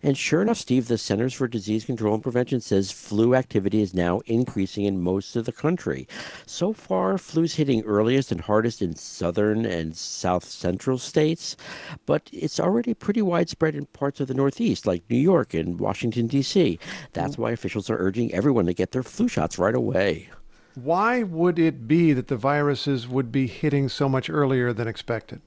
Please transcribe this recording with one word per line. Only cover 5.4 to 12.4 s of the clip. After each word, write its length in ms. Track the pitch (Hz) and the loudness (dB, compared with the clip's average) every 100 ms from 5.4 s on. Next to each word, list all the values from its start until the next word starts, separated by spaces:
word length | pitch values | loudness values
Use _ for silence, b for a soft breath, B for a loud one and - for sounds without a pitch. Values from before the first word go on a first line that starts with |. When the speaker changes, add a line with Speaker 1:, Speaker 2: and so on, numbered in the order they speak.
Speaker 1:
the 80 | 113 | -6
country. 560 | - 151 175 - 67 - B B B - | -4 -2 -2 -2 -6 -8 B B B -16
So 260 | - 180 | -4 -4
far, 460 | 220 - 185 190 196 | -4 -4 0 0 -2
flu's 380 | - 160 165 - | -2 -2 0 0
hitting 260 | 143 117 | 2 0
earliest 500 | 107 104 110 131 131 | 2 2 4 2 0
and 80 | 90 | -4
hardest 400 | 85 104 113 - | 2 2 2 -2
in 160 | 92 76 | -4 -4
southern 680 | - - 87 87 107 107 113 | -12 -4 -2 2 2 2 0
and 280 | 87 80 | -2 -4
south 520 | 82 - - 90 90 - | -8 -12 -4 0 0 -2
central 500 | - 90 92 - 131 | -6 -4 -2 -2 -4
states, 600 | - - 156 165 - - B B B 156 - | -2 0 0 0 -8 -14 B B B -14 -2
but 240 | 147 - | -2 -2
it's 260 | - | -6